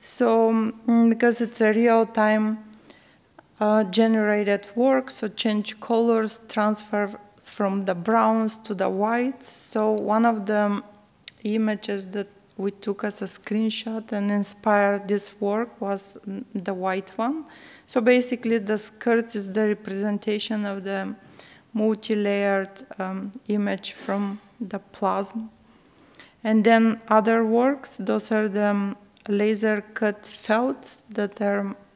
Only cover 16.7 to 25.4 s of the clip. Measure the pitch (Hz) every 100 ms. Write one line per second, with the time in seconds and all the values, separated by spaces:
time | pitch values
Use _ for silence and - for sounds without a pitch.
16.7 | 185 185 190 196 - 226 311 294 - -
17.7 | - - - 226 247 247 240 226 226 202
18.7 | 214 - - - 233 233 208 196 190 214
19.7 | 208 214 196 208 202 - 214 - 214 202
20.7 | 196 190 196 190 208 - - - - _
21.7 | 220 214 214 - 214 202 202 202 196 190
22.7 | 196 262 - 185 190 196 220 - 208 202
23.7 | 190 - - - 196 202 202 - _ 202
24.7 | 196 - - 196 190 196 226